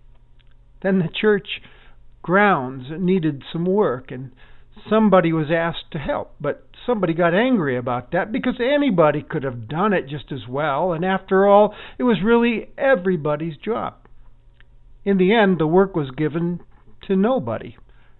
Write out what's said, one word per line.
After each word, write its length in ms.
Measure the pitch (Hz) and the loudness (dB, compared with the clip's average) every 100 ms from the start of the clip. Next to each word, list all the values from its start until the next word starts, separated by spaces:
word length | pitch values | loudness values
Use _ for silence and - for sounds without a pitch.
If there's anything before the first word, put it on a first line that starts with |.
| - - - - - - - - | -20 -20 -20 -20 -20 -20 -20 -6
Then 160 | 190 190 | 0 0
the 100 | 165 | 0
church 540 | - 214 208 - - - - - - - - | 0 0 0 -2 -14 -14 -20 -20 -20 -20 -14
grounds 640 | - 185 208 170 127 135 127 | 0 4 4 2 -2 -8 -10
needed 520 | 160 180 190 160 139 - | -4 0 2 0 -4 -8
some 120 | 170 | -4
work, 460 | 175 196 180 127 - | 0 2 0 -2 -8
and 220 | 127 131 - - - - - - | -12 -12 -16 -20 -20 -20 -16 0
somebody 440 | 214 214 185 165 | 2 6 6 4
was 180 | 160 151 | 0 0
asked 400 | 165 170 - - | 0 -2 -6 -10
to 60 | 156 | -10
help, 360 | 156 277 - - | -6 -6 -8 -8
but 260 | 143 - - - - | -6 -6 -10 -14 -4
somebody 260 | 233 180 | -2 0
got 220 | 165 170 | 0 2
angry 420 | 175 254 240 143 127 | 2 2 2 0 -2
about 360 | 123 123 - | -2 -6 -4
that 200 | 175 214 | -4 -4
because 280 | 233 254 208 | -4 -4 -2
anybody 640 | 240 285 285 175 151 147 | -2 0 0 2 0 -2
could 200 | - 160 | -6 -6
have 260 | 135 120 110 | -6 -8 -8
done 240 | 151 214 | -4 0
it 140 | 180 139 | -2 -4
just 240 | 143 - | -12 -10
as 140 | 135 107 | -12 -10
well, 440 | 131 151 139 185 | -6 -4 -2 -2
and 120 | 160 | -2
after 420 | 185 190 - 190 202 | -2 -4 0 2 6
all, 280 | 202 208 - - - | 6 6 0 -16 -4
it 60 | |
was 180 | 254 196 | 0 2
really 480 | 202 233 233 226 - - | 2 2 2 -2 -6 -4
everybody's 800 | 180 180 185 180 147 147 165 147 | 0 2 2 -2 -2 -4 -6 -8
job. 380 | - 233 - - - - - - - - - - - - | -6 -6 -6 -10 -20 -20 -20 -20 -20 -20 -20 -20 -20 -10
In 120 | 196 196 | -2 2
the 160 | 185 | 4
end, 260 | 226 202 175 | 4 4 2
the 80 | 156 | 2
work 280 | 175 196 | 2 2
was 160 | 170 135 | 0 -6
given 500 | 131 151 156 170 175 - - - - | -4 -4 -2 -4 -6 -12 -20 -20 -16
to 140 | - 190 | -2 2
nobody, 600 | 208 262 120 107 113 - - - - | 2 0 -2 -8 -8 -18 -20 -20 -20